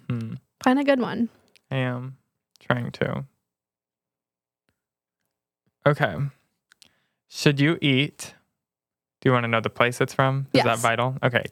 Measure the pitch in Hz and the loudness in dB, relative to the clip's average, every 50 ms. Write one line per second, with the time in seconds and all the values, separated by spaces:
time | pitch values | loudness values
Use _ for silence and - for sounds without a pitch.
0 | - - 120 117 113 113 120 131 - _ _ _ - 254 254 277 285 277 277 254 | -6 -6 -6 -6 -6 -8 -10 -12 -14 _ _ _ 2 2 2 4 4 2 2 2
1 | 233 - - - 240 226 - _ _ _ _ _ _ _ 135 135 131 127 123 123 | 0 -2 -2 -2 -4 -4 -4 _ _ _ _ _ _ _ -4 -2 -2 -2 -4 -6
2 | 127 131 131 - _ _ _ _ _ _ _ _ _ - 127 123 120 - - - | -8 -12 -14 -18 _ _ _ _ _ _ _ _ _ -6 -4 -4 -4 -8 -6 -4
3 | - - - - 139 - _ _ _ _ _ _ _ _ _ _ _ _ _ _ | -4 -4 -4 -6 -8 -12 _ _ _ _ _ _ _ _ _ _ _ _ _ _
4 | _ _ _ _ _ _ _ _ _ _ _ _ _ _ _ _ _ _ _ _ | _ _ _ _ _ _ _ _ _ _ _ _ _ _ _ _ _ _ _ _
5 | _ _ _ _ _ _ _ _ _ _ _ _ _ _ _ _ - 147 147 - | _ _ _ _ _ _ _ _ _ _ _ _ _ _ _ _ 0 0 2 2
6 | 147 107 80 - 139 139 - _ _ _ _ _ _ _ _ _ - _ _ _ | 0 -2 0 -2 -4 -6 -6 _ _ _ _ _ _ _ _ _ -20 _ _ _
7 | _ _ _ _ _ _ - - - 156 143 139 139 151 170 - - 143 131 127 | _ _ _ _ _ _ -12 0 2 2 2 4 2 2 2 0 2 2 2 2
8 | 143 - - - - - - _ _ _ _ _ _ _ _ _ _ _ _ _ | 2 0 -4 -10 -16 -18 -18 _ _ _ _ _ _ _ _ _ _ _ _ _
9 | _ _ _ _ - 135 127 123 117 117 117 113 104 - - - 120 120 127 - | _ _ _ _ 0 0 2 2 2 0 0 0 0 -2 0 2 2 2 2 0
10 | 135 131 - - 135 135 135 135 139 - - - - 120 113 113 120 117 113 113 | -2 0 2 0 0 2 0 -2 -2 0 2 2 4 2 2 2 2 2 2 2
11 | 120 127 131 135 - 131 117 110 - - | 0 -2 -2 -2 -2 0 2 0 0 0